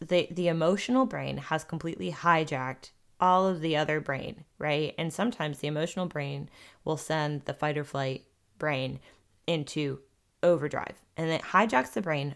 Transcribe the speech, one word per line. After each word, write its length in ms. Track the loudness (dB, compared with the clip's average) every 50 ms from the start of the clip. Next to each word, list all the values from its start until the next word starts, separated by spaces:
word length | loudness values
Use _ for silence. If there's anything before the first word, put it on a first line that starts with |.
the, 280 | -2 2 2 2 2 2
the 180 | -2 0 2 2
emotional 580 | 2 4 4 4 4 2 2 2 2 4 4
brain 320 | 2 0 -4 -4 -4 -6 -6
has 260 | -2 -2 -2 -2 -2
completely 480 | -4 -8 -6 -6 -6 -6 -4 -6 -6
hijacked 760 | -4 0 4 4 4 4 4 0 -2 -4 -4 -6 -8 -10 -14 -20 -20 _ _ _ _ 2
all 260 | 4 6 6 6 6
of 140 | 4 2 0
the 160 | 0 0 2
other 240 | 2 2 2 0 -2
brain, 440 | -2 -4 -6 -6 -6 -10 -12 -14 -16 _ _ -6
right? 360 | -2 0 0 0 0 -2 -2 -4
And 140 | -4 -4
sometimes 460 | -2 0 -2 -2 0 -2 -4 -4 -4 -4
the 100 | -4 -2
emotional 380 | -2 -2 -2 -2 -2 -4 -6
brain 420 | -4 -4 -6 -6 -6 -6 -8 -10 -12 -16 -20 -20 -20 -20 _ -4
will 120 | -4 -4
send 480 | -2 -2 -2 -2 0 0 0 -2 -4 -6
the 100 | -8 -6
fight 240 | -2 -2 -2 -2 -2
or 60 | -4
flight 400 | -4 -4 -4 -4 -4 -4 -6 -10 _ _ _ _ _ _ -6
brain 420 | -4 -2 -2 -2 -4 -6 -6 -10 -14 -20 -20 _ _ _ _ _ _
into 540 | -2 -2 -2 -2 -4 -4 -2 -2 -2 -4 -6 -12 _ _ _ _ _ _ _
overdrive, 580 | 4 4 4 4 2 -2 -4 -4 -6 -6 -10 -16 _ _ _
and 140 | -4 -2 -2
it 120 | -2 -2
hijacks 500 | 0 2 4 4 4 4 4 2 0 0
the 100 | -2 -4
brain, 320 | -2 -2 -2 -2 -2 -4 -8